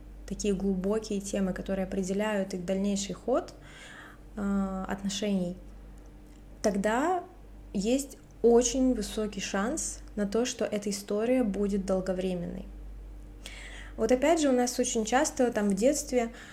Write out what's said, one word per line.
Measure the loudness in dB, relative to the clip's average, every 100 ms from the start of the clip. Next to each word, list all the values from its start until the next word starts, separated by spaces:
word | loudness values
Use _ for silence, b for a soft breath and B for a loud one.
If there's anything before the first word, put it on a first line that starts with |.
| -16 -14 -10
такие | -2 0
глубокие | 2 2 0 0 0 0 -4
темы, | -2 0 0
которые | -2 -4 -2 -2
определяют | -2 0 0 0 0 -2
их | -4
дальнейший | -2 0 0 0 -2
ход, | -6 0 0 0 -10 B B B B B B -14 -4
а, | 0 2 0 -2 -4
отношений, | -4 -4 -2 0 0 0 -6 -12 -16 -18 -18 -18 -20 -20 -20 -20 0
тогда | 2 2 2 4 4 2 -2 -14 -18 -18 -6
есть | -2 2 2 0 -12 -20 2
очень | 6 8 6 4 2
высокий | 2 -2 -4 -4 -4
шанс | -2 0 0 -2 -4 -8 -8 -2
на | 0
то, | 2
что | 0 0 -2
эта | -2 -2
история | -4 -2 0 4 4
будет | 2 2 0 0 2
долговременной. | 0 0 0 0 -2 -4 -8 -10 -12 -12 -14 -14 -14 -16 -14 B B B B B B
Вот | 2
опять | 4 6 6
же, | 6
у |
нас | 4 2 0
очень | 0 0 2
часто | 4 4 2 2
там | 2 2
в |
детстве, | 4 4 4 2 0 0 -4 B